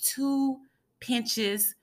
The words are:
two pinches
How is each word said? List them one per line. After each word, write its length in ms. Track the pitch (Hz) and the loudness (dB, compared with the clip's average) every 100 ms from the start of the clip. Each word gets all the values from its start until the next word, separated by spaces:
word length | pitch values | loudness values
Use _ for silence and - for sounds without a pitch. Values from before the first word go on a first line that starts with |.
two 580 | - 262 277 277 269 262 - _ _ - | -2 0 0 2 2 0 -8 _ _ -12
pinches 800 | - 247 226 226 202 208 - - | -2 -2 0 0 0 2 0 -2